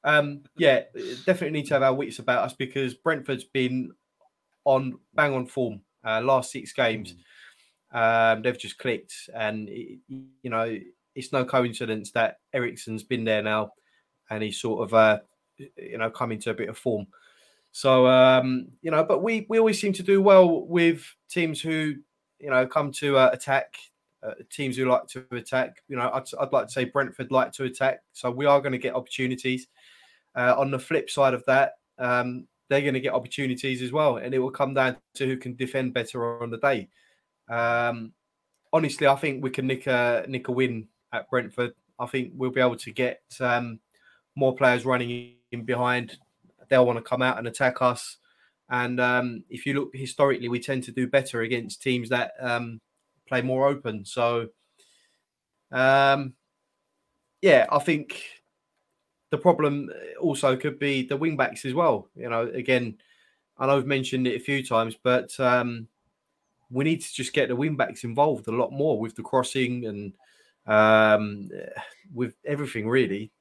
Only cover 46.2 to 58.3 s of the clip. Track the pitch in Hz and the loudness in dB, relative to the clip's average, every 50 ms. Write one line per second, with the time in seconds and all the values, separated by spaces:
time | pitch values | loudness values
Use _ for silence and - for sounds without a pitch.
46.2 | _ _ _ _ _ _ _ _ - _ 135 127 127 123 117 117 113 - 127 123 | _ _ _ _ _ _ _ _ -2 _ 6 6 6 6 2 -2 -4 -4 -2 0
47.2 | 127 127 120 104 120 117 113 - 139 127 127 - 127 123 117 117 - - - _ | 0 0 0 -2 -6 -8 -4 0 0 0 0 2 0 0 0 -2 -10 -16 -18 _
48.2 | _ _ _ _ _ _ _ _ _ _ 127 123 123 123 123 123 123 123 123 123 | _ _ _ _ _ _ _ _ _ _ -4 -4 -2 -2 0 0 2 2 2 2
49.2 | 123 123 117 113 - _ 120 - - 143 139 139 135 - - 135 135 127 - - | 0 -2 -6 -10 -14 _ -16 -8 -6 -4 -2 -2 -4 -4 -8 -12 -12 -12 0 0
50.2 | 139 139 131 - 120 120 120 120 120 - 139 127 127 - 113 131 127 123 - 139 | 2 2 2 -2 -4 -6 -6 -6 -4 -4 -6 -6 -6 -8 -6 -6 -4 0 0 0
51.2 | 131 131 - 117 113 113 123 117 117 - - - - 135 123 123 120 113 127 120 | 0 0 -6 -4 -4 -2 -4 -4 -6 -8 -14 -6 -4 -2 -2 -2 -2 -2 -2 -2
52.2 | 117 - - - 127 123 120 120 120 117 113 110 _ _ _ _ _ _ _ _ | -2 -4 -8 -8 -4 -4 -4 -4 -4 -8 -12 -16 _ _ _ _ _ _ _ _
53.2 | _ _ 131 127 123 131 127 131 139 139 143 143 - 120 110 104 98 - - 127 | _ _ -4 -2 -2 0 0 2 2 2 0 0 -6 -8 -8 -8 -10 -8 -4 -2
54.2 | 120 117 117 117 117 110 _ _ _ _ _ _ _ _ _ _ _ _ _ _ | 0 0 0 -2 -4 -6 _ _ _ _ _ _ _ _ _ _ _ _ _ _
55.2 | _ _ _ _ _ _ _ _ _ _ 135 127 131 135 135 139 139 135 139 139 | _ _ _ _ _ _ _ _ _ _ 0 2 4 6 6 6 6 6 4 2
56.2 | 139 131 - _ _ _ _ _ _ _ _ _ _ _ _ _ _ _ _ _ | 0 -8 -12 _ _ _ _ _ _ _ _ _ _ _ _ _ _ _ _ _
57.2 | _ _ _ _ - 196 151 123 113 - - 147 - - 160 151 151 - - - | _ _ _ _ 6 6 8 8 6 4 2 0 2 2 -2 -2 -2 -8 -14 -16
58.2 | - - | -16 -18